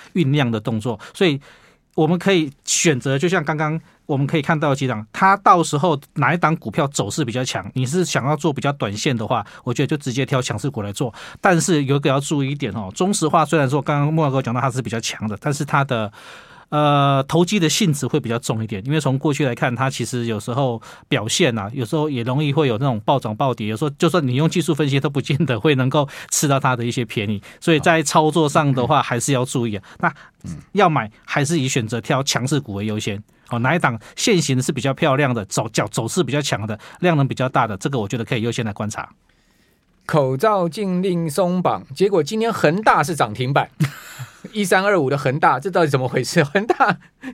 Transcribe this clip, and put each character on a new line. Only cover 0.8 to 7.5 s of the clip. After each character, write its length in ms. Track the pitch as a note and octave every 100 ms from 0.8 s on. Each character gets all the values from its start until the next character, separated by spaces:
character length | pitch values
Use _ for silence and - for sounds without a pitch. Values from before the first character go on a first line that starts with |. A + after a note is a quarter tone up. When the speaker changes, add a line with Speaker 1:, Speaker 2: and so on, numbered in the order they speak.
| B2 G#2+ -
Speaker 1:
所 140 | - F#3
以 120 | C#3 - - _ _ _ -
我 120 | D#3
们 100 | F3
可 160 | F#3+
以 180 | F#3+ D3+ -
选 360 | - - E3+ C3+
择， 180 | C#3 C#3
就 100 | E3+
像 160 | F3+
刚 140 | D3+ D3+
刚 220 | D3+ D#3+ - _ -
我 100 | C#3
们 120 | C#3+
可 100 | D#3+
以 40 |
看 140 | C#3 D#3+
到 160 | D3+ C3+
几 120 | C3
档， 180 | A2 G#2+
它 240 | - F#3+ G3
到 260 | G#3+ F#3
时 120 | D#3+ D3
候 240 | F3+ C#3+ -
哪 180 | - B2+
一 60 | F3
档 180 | D#3+ E3
股 120 | A2
票 180 | G2+ C#3+
走 220 | - G2+
势 160 | B2+ B2
比 60 |
较 120 | A#2+
强， 260 | C3+